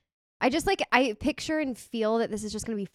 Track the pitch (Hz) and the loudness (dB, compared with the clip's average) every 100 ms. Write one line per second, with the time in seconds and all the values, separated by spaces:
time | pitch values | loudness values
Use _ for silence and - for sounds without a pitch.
0 | _ _ _ _ - 294 - 392 - - | _ _ _ _ 2 2 2 0 2 2
1 | 262 208 262 285 - 311 285 220 - 233 | 2 0 -2 -2 -2 0 0 -6 -8 -2
2 | 214 226 226 208 214 208 226 214 196 | 0 2 0 -4 -6 -6 -4 -4 -4